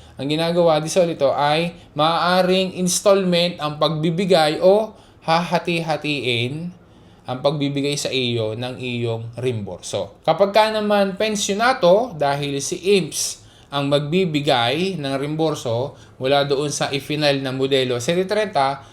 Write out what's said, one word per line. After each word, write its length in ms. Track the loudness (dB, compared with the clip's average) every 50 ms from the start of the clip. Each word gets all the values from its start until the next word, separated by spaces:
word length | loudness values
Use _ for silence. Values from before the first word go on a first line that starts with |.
| -20 -20 -12 -8
ang 80 | -4 -2
ginagawa 480 | -2 0 0 0 2 4 4 4 4
di 160 | 2 0 0
solito 400 | 2 2 2 2 0 0 0 2
ay 400 | 2 2 2 2 2 2 0 -2 -6 -10 -20 -10 -2
maaaring 800 | 0 2 2 2 2 2 2 2 2 4 2 2 2 0 -2 -2
installment 800 | -2 -2 -2 -2 2 4 4 4 4 4 2 2 2 0 0 -2 -4 -6
ang 160 | -6 -2 0
pagbibigay 800 | 0 0 0 0 -2 -2 0 0 2 2 4 4 4 2 0 2
o 320 | 4 4 4 4 2 -2 -10 -20 -20 -20 -20 -10 -2
hahati-hatiin 1500 | 0 0 0 0 0 -2 -2 0 0 -2 -2 -2 -2 -4 -4 -2 -4 -4 -2 -2 -2 0 0 -2 -4 -4 -8 -10 -10 -12 -14 -20 -20 -20 -20 -20 -20 -20 -18 -10
ang 160 | -10 -8 0
pagbibigay 560 | 0 0 0 0 -2 -2 -2 -2 -2 -2 -4
sa 160 | -4 -4 -2
iyo 400 | -2 0 0 0 0 -2 -2 -4 -4 -6
ng 160 | -8 -8 -8
iyong 640 | -8 -8 -6 -6 -4 -4 -4 -4 -6 -8 -12 -10 -6
reimburso. 800 | -6 -4 -4 -4 -6 -8 -10 -12 -10 -6 -6 -6 -6 -6 -10 -4
Kapag 320 | 0 0 2 2 2 4
ka 160 | 4 4 4 4
naman 480 | 2 -2 0 2 2 2 2 0 0
pensyonato, 960 | -2 -2 -2 -2 -2 -2 -2 -2 0 2 2 2 4 4 6 6 4 2 -2
dahil 480 | -4 -2 0 0 0 -2 -2 -4 -4 -4
si 160 | -4 -6 -8 -4 0 2 2 2
imps 440 | 2 -2 -6 -6 -6 -6 -8 -12 -18 -20 -20 -20 -16 -8
ang 200 | -6 -4 0 2
magbibigay 1040 | 0 0 0 0 0 0 0 2 0 -2 0 2 2 2 2 2 0 0 -2 -4 -4 -6
ng 120 | -6 -4 -4 -4
reimburso 800 | -4 -4 -2 -2 -2 -2 -2 -4 -4 -4 -2 -2 -4 -6 -8 -16 -20 -20 -12 -4
mula 240 | 0 2 4 4 4
doon 240 | 2 0 0 0 -2
sa 200 | -2 -4 -4 -2 -4
i-final 480 | -6 -4 -4 -4 0 2 2 2 0
na 80 | -2 -4
modelo 480 | -2 -2 0 2 2 2 2 0 -2 -2
sete 260 | -2 -2 -2 -2 0
trenta, 600 | 0 0 -2 -2 0 0 0 0 0 -2 -4 -12 -20